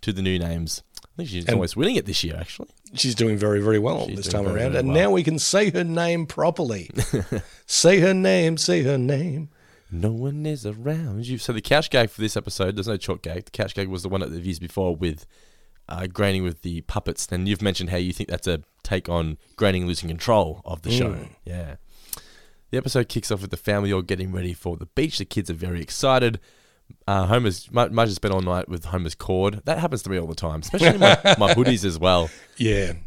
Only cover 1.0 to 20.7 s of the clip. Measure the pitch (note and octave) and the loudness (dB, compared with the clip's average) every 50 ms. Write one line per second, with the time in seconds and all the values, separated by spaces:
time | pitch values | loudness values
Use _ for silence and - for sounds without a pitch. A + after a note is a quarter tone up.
1 | _ - _ - F3 C#3+ G2 F2+ E2+ E2+ A#2+ A2 F#2 E2 - G#2 C#3 G3+ C4 F#3+ | _ -20 _ -12 -10 -8 -8 -6 -2 0 0 0 0 0 -2 -2 -2 0 0 -2
2 | - G#2+ F#2+ - - E2+ D#2+ D#2+ E2+ - - - - - _ _ _ - - - | -2 -2 -4 -2 -2 -4 -6 -6 -8 -10 -12 -14 -16 -18 _ _ _ -18 -6 -4
3 | - C3 A#2+ G2+ A#2 A2+ G#2+ G2+ G#2 G#2 G#2 G2+ G2+ G#2+ A2 G#2+ G#2 B2 D#3 - | -2 -2 0 2 2 2 2 2 2 2 2 2 4 4 4 4 4 2 0 -2
4 | - - - G2 G2 - - G#2 G2+ G2 F#2 G#2 A#2 C3 C#3 C3 B2+ C3+ C#3 D#3 | -2 -4 -6 -6 -6 -2 -2 0 0 0 0 0 0 0 0 0 2 4 4 4
5 | F#3 G3+ G3 F#3 E3 C#3+ D#3+ D3+ - - - G3 G#3+ G#3 D3+ F3+ F3 E3+ E3 E3 | 4 4 4 4 2 2 0 0 0 2 2 4 4 4 2 0 -2 0 0 0
6 | E3+ E3+ E3+ E3+ E3 D3+ - - D3+ E3 E3 - E3+ B2+ A2 G2 E2 - - - | 0 0 0 0 -2 -4 -2 0 0 0 2 0 -2 -2 -2 -6 -6 -8 -4 -4
7 | A2 - - B2 F#2+ - - G#2+ - - - - _ - - - - E3+ F#3+ G3+ | -2 0 0 -2 -2 -2 -4 -6 -6 -8 -16 -20 _ -2 0 4 6 8 8 8
8 | E3 F#3 F#3+ F#3 F#3 F#3+ F#3+ F#3 E3+ D#3+ E3 D#3 - - F3 E3+ D3 B2 C#3+ C3+ | 6 6 4 4 4 4 4 4 4 2 0 0 0 2 2 2 2 2 2 2
9 | B2 B2 C#3+ C3+ D#3 F3+ C#3 D3 D#3+ D3 _ _ _ _ _ _ _ _ F2+ E2+ | 2 2 0 0 -2 -2 -4 -6 -8 -10 _ _ _ _ _ _ _ _ -6 -2
10 | F2 G#2+ A2+ A2+ B2 C#3 C#3+ D3+ D3+ D#3 D3+ C#3 A2 G#2 G#2+ G#2+ A#2 C#3 D#3 D#3+ | 0 0 0 0 -4 -4 -4 -4 -6 -6 -6 -6 -6 -8 -10 -6 -4 -4 -4 -4
11 | E3 C#3 G2 G#2 A#2 A#2+ B2+ A#2 - - B2 A2 G#2 - C#3 D3 D3+ - - C3 | -4 -6 -6 -6 -6 -6 -8 -8 -4 -4 -4 -4 0 2 2 2 2 4 4 2
12 | A#2 A2 - - G#2+ A2 - G#2+ F#2+ - - - G2 F#2 G2+ G#2 F#2+ A2 G#2+ F#2+ | 2 2 0 -4 -4 -2 -2 -4 -6 -6 -4 -2 -2 -2 0 -2 -4 -4 -4 -6
13 | - - F#2 E2+ - - D#2+ F2+ F#2+ - - - G#2+ F#2+ - - G2 F#2+ F#2+ F2+ | -4 -6 -6 -6 -6 -8 -8 -8 -10 -12 -6 -6 -6 -4 -4 -6 -6 -6 -6 -6
14 | F2 F#2+ F#2+ F#2+ F2+ - - E2 F2 F#2 F#2 D#2 F2 E2+ - - F#2+ F2+ E2+ D#2 | -6 -4 -4 -4 -4 -4 -6 -6 -6 -6 -6 -6 -8 -8 -4 -2 0 0 0 0
15 | F2+ E2+ D#2 D2+ - - _ _ - _ _ _ _ _ - - _ - - E2+ | -2 -4 -4 -4 -10 -20 _ _ -20 _ _ _ _ _ -20 -20 _ -12 -8 -8
16 | F#2 F#2 F2+ - G#2+ G2 F#2+ F#2+ F#2 F2+ E2 - - F2+ E2+ E2 D#2 _ - G#2 | -8 -8 -4 0 0 0 2 0 0 -2 -4 -6 -8 -8 -6 -6 -8 _ -6 -4
17 | - - E2 - - - - F2+ F#2 G2 G#2 F#2 G#2 G2+ F#2 - F#2 F2 F#2+ F2+ | -4 -4 -6 -6 -6 -6 -4 -2 0 0 0 0 0 -2 0 0 -4 -4 -2 -2
18 | F2+ F2+ F2 - - - - E2+ - - E2+ D#2 D2 _ _ _ _ - G#2 F#2 | -2 -2 -4 -4 -6 -6 -6 -6 -2 -2 -2 -2 -4 _ _ _ _ -4 -4 -2
19 | - - F2 E2+ E2 D#2+ D#2 - _ _ _ - A2 G2+ F#2+ F2+ F2+ F2+ F2 D#2+ | -2 -2 -2 0 0 -2 -4 -8 _ _ _ 0 2 2 2 2 0 -2 -4 -4
20 | - E2+ D#2+ E2+ - - A#2 G#2+ F#2+ D#2+ D#2 - - - | -4 -6 -8 -6 0 2 4 4 4 2 -2 -10 -10 -12